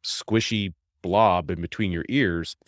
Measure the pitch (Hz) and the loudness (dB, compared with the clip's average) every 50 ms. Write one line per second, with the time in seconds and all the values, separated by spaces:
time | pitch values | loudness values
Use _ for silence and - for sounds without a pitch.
0 | _ - - - - - 107 113 107 - 117 107 101 95 85 _ _ _ _ _ | _ -6 -6 -6 -4 0 0 0 2 2 -2 -2 -2 -4 -6 _ _ _ _ _
1 | - 90 90 104 113 104 90 90 82 73 95 82 85 85 - - 110 95 87 85 | -6 0 4 6 6 6 4 2 0 -2 -6 -6 -6 -8 -4 -2 -2 -2 -2 -4
2 | - - 117 143 135 95 85 85 82 - - _ _ | -4 -2 0 0 2 2 0 -2 -4 -6 -10 _ _